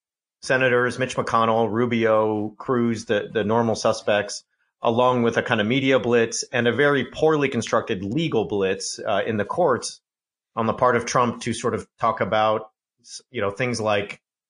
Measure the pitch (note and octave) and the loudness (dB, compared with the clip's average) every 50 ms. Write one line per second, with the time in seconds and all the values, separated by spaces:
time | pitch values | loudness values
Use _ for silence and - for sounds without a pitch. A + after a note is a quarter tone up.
0 | _ _ _ _ _ _ _ _ - - C#3 B2+ C3 B2+ A#2+ B2 B2 B2 A#2+ - | _ _ _ _ _ _ _ _ -4 0 0 2 2 2 2 2 2 0 -2 -2
1 | C3 B2 - - A#2 - - A2+ A2+ A2+ A2 A2+ A#2 G#2+ G2 A2+ B2 B2 A#2 A2+ | -4 -4 -4 -4 -4 0 2 2 2 4 2 2 2 0 0 0 0 0 2 2
2 | A2+ A2 A2 A2 A2 G#2+ A2 G#2+ G#2 G#2+ - - - - C3 A#2+ A#2 A#2 A#2 G#2 | 2 4 4 4 2 2 0 -2 -4 -6 -8 -10 -6 -2 0 0 2 0 0 -2
3 | G#2+ - A2+ G#2 G#2 - - A2+ G2+ G2+ A2 A#2 A#2 A2+ G#2+ - - A#2 A2 - | -2 -2 0 0 0 -2 -2 -2 0 2 2 2 2 2 0 0 2 0 0 0
4 | - - G#2+ G#2 G2+ G#2 - - - _ _ _ _ _ _ _ - A#2 A#2 A#2 | 0 0 0 2 0 -2 -6 -14 -16 _ _ _ _ _ _ _ -2 0 2 4
5 | B2 B2+ B2+ B2 A#2 A#2 A2+ A#2+ A2 - B2 A2 G#2 G#2+ B2+ C#3 C3 C3+ C3+ B2+ | 4 4 4 2 2 0 0 0 0 0 0 0 0 0 0 0 2 2 2 2
6 | A2 A#2+ A#2+ A#2 A2+ A2+ - - - - - B2 A#2+ A#2+ A2+ A#2 C#3+ D3 C#3+ C3+ | 2 2 2 2 2 2 -2 -6 -8 -4 -2 0 2 2 2 4 4 4 4 2
7 | A#2+ - - - D#3 D#3 D#3+ D3 C#3 C3+ - A#2+ G#2+ - - A2+ G#2+ - A2+ F#2 | 0 -4 -4 0 2 2 2 2 0 0 -2 -2 -2 0 0 0 0 -2 -4 -6
8 | G2+ G2 A2+ D3+ E3+ D3+ A2+ A2+ G2+ E2+ G#2 G2+ G2 F#2+ G2 G2 - - - - | -4 -4 -2 -2 -2 0 0 0 -2 0 0 0 0 0 -2 -2 -6 -10 -10 -8
9 | - A2 G#2 G2 G#2 A2+ A2 G#2 G2+ - - - F3+ D3+ B2 G#2 - - - - | -4 -2 -2 -2 -2 -2 -2 -2 -4 -4 -2 0 2 2 2 0 -2 -8 -12 -14
10 | _ _ _ _ _ _ _ _ _ _ - A#2 A2+ A2 G2+ - C3 B2 A#2+ A#2 | _ _ _ _ _ _ _ _ _ _ -6 -4 -2 -2 0 2 2 2 2 2
11 | A#2+ - - C3+ B2 A#2+ A#2 - - A#2+ A2 - - A#2+ G#2+ G2 - - _ - | 0 0 0 0 0 0 -2 -4 -6 -6 -6 -4 -4 -4 -4 -4 -6 -10 _ -4
12 | - A2+ A2+ - A#2 F#2+ G#2+ A2 G#2+ A2 G#2+ A2 A2 - _ _ _ _ _ _ | -2 -2 -2 -2 -2 0 0 2 2 2 0 -2 -4 -10 _ _ _ _ _ _
13 | _ - - - - _ B2+ A#2+ G2+ G2+ G2+ - B2+ B2 A#2+ A2 G#2+ G#2+ G#2 G#2 | _ -20 -20 -20 -18 _ -6 -4 -4 -4 -2 -2 -4 -4 -2 -2 -2 0 0 0
14 | G2+ G2+ - - _ _ _ _ _ _ | -2 -4 -10 -16 _ _ _ _ _ _